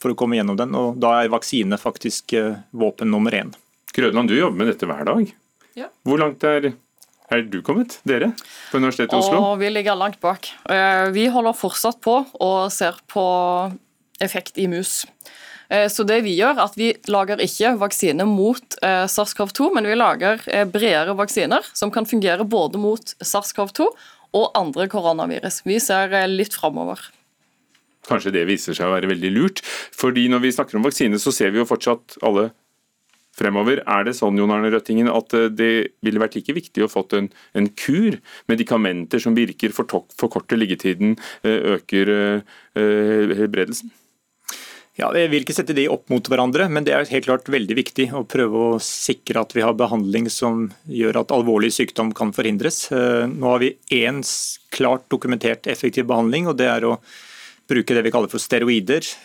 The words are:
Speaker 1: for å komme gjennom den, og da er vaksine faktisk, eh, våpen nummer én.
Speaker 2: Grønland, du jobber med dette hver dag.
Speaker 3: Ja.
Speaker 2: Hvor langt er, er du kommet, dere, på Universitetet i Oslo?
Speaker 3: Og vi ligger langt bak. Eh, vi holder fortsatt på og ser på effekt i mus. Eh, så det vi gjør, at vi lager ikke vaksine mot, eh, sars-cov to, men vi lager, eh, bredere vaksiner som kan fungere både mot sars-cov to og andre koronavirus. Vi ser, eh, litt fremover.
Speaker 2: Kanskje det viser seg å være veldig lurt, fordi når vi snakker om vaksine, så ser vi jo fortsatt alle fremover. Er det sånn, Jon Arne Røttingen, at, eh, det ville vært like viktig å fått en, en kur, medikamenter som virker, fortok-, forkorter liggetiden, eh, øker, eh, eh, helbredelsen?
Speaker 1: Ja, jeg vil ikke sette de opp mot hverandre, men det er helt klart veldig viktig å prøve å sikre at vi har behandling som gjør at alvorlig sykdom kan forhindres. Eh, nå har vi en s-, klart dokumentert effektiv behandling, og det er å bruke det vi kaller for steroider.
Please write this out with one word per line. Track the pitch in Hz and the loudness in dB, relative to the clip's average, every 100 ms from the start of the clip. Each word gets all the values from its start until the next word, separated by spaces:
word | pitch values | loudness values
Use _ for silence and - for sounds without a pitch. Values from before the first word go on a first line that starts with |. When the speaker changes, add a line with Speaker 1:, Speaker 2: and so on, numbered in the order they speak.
Speaker 1:
for | 127 | -4
å | 117 | -2
komme | 120 117 | 0 0
gjennom | 101 98 | 0 -2
den, | 123 131 | -2 -2
og | 123 123 | -2 0
da | 120 117 | 2 2
er | 117 | 2
vaksine | 117 - 127 98 101 | 0 -2 -2 0 -2
faktisk, | 120 - 117 - - | -4 -6 -6 -8 -2
eh, | 113 107 104 - | -2 -2 -6 -10
våpen | 117 107 - 113 | -2 -2 0 0
nummer | 107 110 | 2 0
én. | 104 - - _ _ - | -2 -6 -14 _ _ -8
Speaker 2:
Grønland, | - 123 110 117 | 0 2 2 2
du | 117 | 2
jobber | 175 92 | 2 0
med | 110 | 0
dette | 101 87 | -2 -4
hver | 71 | -4
dag. | 85 202 214 - _ _ _ | 0 0 0 -4 _ _ _
Speaker 3:
Ja. | - 262 _ 131 | -16 -16 _ 0
Speaker 2:
Hvor | 147 | 2
langt | 151 135 151 | 0 0 0
er, | 147 143 120 _ _ _ _ - | 2 0 -6 _ _ _ _ -4
er | 120 | -2
du | 110 95 - | -2 -6 -2
kommet, | 190 240 - - | -2 -2 -4 -2
dere, | 123 196 233 - - - | 0 0 -4 -14 -20 -4
på | 135 | 0
Universitetet | 131 127 117 190 | 0 0 0 2
i | |
Oslo? | 196 196 | 4 4
Speaker 3:
Og | 202 202 | 2 0
vi | 202 | -2
ligger | 214 202 190 | -2 -2 0
langt | 202 196 | -2 -2
bak. | 175 185 - - - | -4 -4 -8 -12 -2
Eh, | 190 190 190 190 | 2 4 4 2
vi | 190 247 | 2 2
holder | 247 226 226 | 2 0 0
fortsatt | 190 - 226 240 | -4 -2 -4 -2
på | 226 247 269 - | 2 2 0 -2
og | 185 190 190 | 0 0 -2
ser | - 175 - - | -2 -4 -4 -6
på | 208 185 180 180 180 190 185 _ _ _ - | -2 0 2 0 0 -4 -8 _ _ _ -6
effekt | 196 - - - | -6 -6 -8 -4
i | 190 | -2
mus. | 170 190 - - _ - - - - - | -2 -4 -6 -8 _ -20 -20 -20 -16 -2
Eh, | 202 208 | 0 0
så | 208 202 | 0 2
det | 226 | 2
vi | 214 175 | 2 2
gjør, | 240 277 | 2 2
at | 202 202 | -2 0
vi | 226 - - | -2 -2 0
lager | 202 196 208 | 0 0 -2
ikke | 190 - 220 226 | -2 0 0 2
vaksine | 202 - 180 147 208 | -2 0 0 2 2
mot, | 202 208 254 - - | 2 2 0 -6 -4
eh, | 185 185 190 | 0 0 0
sars-cov | - 208 - 202 | -2 -2 -4 -4
to, | - 302 | 0 0
men | 320 | 2
vi | 208 226 | 0 2
lager, | 214 151 185 220 - | 2 2 0 0 -2
eh, | 196 | 0
bredere | 202 208 220 156 165 196 | 0 0 2 2 0 -2
vaksiner | 202 - 151 277 - | -2 0 2 0 -2
som | - 208 | -6 -2
kan | 226 220 | -2 0
fungere | 226 190 180 208 | 0 2 0 0
både | 220 151 196 | 0 0 0
mot | 208 220 - - | -2 -2 -6 -10
sars-cov | - 202 - - 196 | -4 -4 -4 -4 -4
to | - 370 - - - _ | 0 0 0 -20 -20 _
og | 202 220 | 0 2
andre | - 170 135 190 | 0 -2 -2 -2
koronavirus. | 208 170 165 170 165 190 - 190 | 0 0 0 -2 -4 -6 -6 -2
Vi | 214 | 0
ser, | - 196 196 | 2 0 2
eh, | 196 190 | 0 0
litt | 190 196 | 0 -2
fremover. | - 156 - - 190 - _ _ _ _ _ _ _ _ _ - | -2 -4 -4 -8 -8 -14 _ _ _ _ _ _ _ _ _ -4
Speaker 2:
Kanskje | 110 98 | -4 0
det | 95 85 | 0 0
viser | 98 - | -2 -2
seg | 82 90 | -2 0
å | |
være | 92 95 | 0 0
veldig | 92 92 | -2 0
lurt, | 98 185 - - - - | 2 0 -2 -10 -12 -12
fordi | - 131 123 123 | -2 0 2 2
når | 123 | 2
vi | 127 | 2
snakker | 123 143 107 | 0 -2 0
om | 131 | 0
vaksine, | - 120 104 | 2 0 0
så | 139 | 0
ser | - 98 | 0 2
vi | 107 | 2
jo | 117 | 0
fortsatt | 113 - 117 - - | 0 0 -2 -4 -4
alle | 110 101 113 - _ _ _ _ _ _ _ - | 0 2 0 -4 _ _ _ _ _ _ _ -4
fremover. | 104 101 110 139 - | 0 2 2 0 0
Er | 101 | 0
det | 107 123 | 0 0
sånn, | 104 101 | 2 2
Jon | 104 | 2
Arne | 107 110 | 2 2
Røttingen, | 110 - 113 117 | 0 0 2 2
at, | 117 - | 2 0
eh, | 117 113 | 2 2
det | 110 113 113 - - | 2 2 2 -2 -2
ville | 107 107 | -2 0
vært | 110 | 0
like | 107 - | -4 -6
viktig | 160 - - | -6 -4 -2
å | 107 | 0
fått | - - 101 | 0 -2 -2
en, | 101 - - | -2 -8 -6
en | 104 104 | -2 -2
kur, | - - 156 220 - - - - | -2 0 2 2 0 -10 -12 -4
medikamenter | 113 113 117 101 90 85 120 | -2 0 0 0 -2 -2 -2
som | 117 | 2
virker, | 113 110 98 110 | 2 2 -2 -4
fortok-, | - 113 90 - - | -2 -4 -4 -6 -6
forkorter | 117 - - 113 | -4 -4 -2 0
liggetiden, | 107 87 95 90 104 110 - - | 0 0 -2 0 0 0 -6 -4
eh, | 110 110 92 95 | 0 0 0 -2
øker, | - 98 98 | 0 0 2
eh, | 104 101 104 104 - _ - | 2 2 -2 -6 -20 _ 0
eh, | 107 107 107 110 104 | 2 2 2 4 2
helbredelsen? | 98 107 98 92 117 233 _ _ _ _ _ - - - - _ - | 2 0 0 -2 -4 -12 _ _ _ _ _ -18 -18 -18 -20 _ -4
Speaker 1:
Ja, | - | 0
jeg | 170 165 | 2 2
vil | 147 131 | 0 0
ikke | |
sette | 156 139 | -4 -2
de | 143 143 | 0 0
opp | - - | -2 0
mot | 123 - | -2 0
hverandre, | 127 127 139 190 | 0 2 2 2
men | 151 | 0
det | 147 | 2
er | 139 143 | 0 0
helt | 131 | -2
klart | - 127 - | 0 0 0
veldig | 135 98 117 | -2 0 -2
viktig | - - 131 | -2 -2 -2
å | 143 110 | -2 -2
prøve | 139 117 113 117 | 0 0 2 2
å | 113 | 0
sikre | - - - 117 - 120 | -4 -6 -4 -4 -2 -2
at | 110 120 | 0 2
vi | |
har | 113 113 | 2 2
behandling | 117 113 98 110 117 | 2 0 0 0 -2
som | - 120 113 107 95 156 | -2 -2 0 -4 -8 -8
gjør | 127 113 117 | -2 0 0
at | - | 0
alvorlig | 135 117 107 113 | 2 4 4 2
sykdom | - 127 - 113 | 0 -2 0 -2
kan | 107 110 101 | -2 -4 0
forhindres. | 110 104 160 - - | -2 0 -2 -4 -4
Eh, | 131 123 120 120 | 0 2 0 -2
nå | 156 127 | -2 2
har | 123 | 2
vi | 131 - - 127 | 2 -2 -2 0
en | 117 139 | 0 -2
s-, | 131 - - - - | -6 -6 -8 -10 -10
klart | - 131 127 - | 0 0 0 -2
dokumentert | 135 127 120 117 113 - | -4 -2 -2 -2 -2 -4
effektiv | 123 123 127 123 | -2 -2 0 0
behandling, | 120 113 147 175 | 2 2 0 -2
og | 131 | 0
det | 123 | 0
er | 117 | 2
å | 117 117 - - - - - - - | 0 -2 -6 -20 -20 -20 -20 -14 -2
bruke | 123 - | 0 2
det | 120 | 2
vi | 110 | 2
kaller | 123 101 | 0 0
for | 117 | -4
steroider. | - 123 120 117 95 151 156 - | -2 0 2 2 2 -2 -2 -14